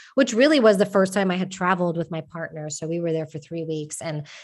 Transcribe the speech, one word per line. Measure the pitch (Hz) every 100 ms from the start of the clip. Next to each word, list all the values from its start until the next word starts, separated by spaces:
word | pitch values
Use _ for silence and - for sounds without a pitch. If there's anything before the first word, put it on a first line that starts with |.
| -
which | - 269
really | 220 277 302
was | 220 190
the |
first | 196 202 190
time | 196 190
I | 180
had | 185
traveled | - 180 185 180 165
with | 165
my | 160
partner. | 156 170 160 160 151
So | 151 160
we | 170
were | 170
there | 160
for | 156 156
three | 151 165
weeks. | 160 156 151 -
And | 165 151 147 -